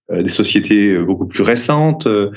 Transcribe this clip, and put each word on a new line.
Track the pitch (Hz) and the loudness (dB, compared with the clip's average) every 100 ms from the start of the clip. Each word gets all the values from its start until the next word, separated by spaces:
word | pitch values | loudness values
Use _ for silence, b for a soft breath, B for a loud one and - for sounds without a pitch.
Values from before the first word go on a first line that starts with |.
| - | -6
euh, | 87 | -4
des | 95 | -2
sociétés, | - 101 - 104 107 101 | -2 0 0 2 2 4
euh, | 90 | 2
beaucoup | 85 92 92 | 0 -2 -4
plus | - | -2
récentes, | 101 120 - 151 156 151 117 | 0 0 0 2 2 0 0
euh, | 104 101 | 0 -2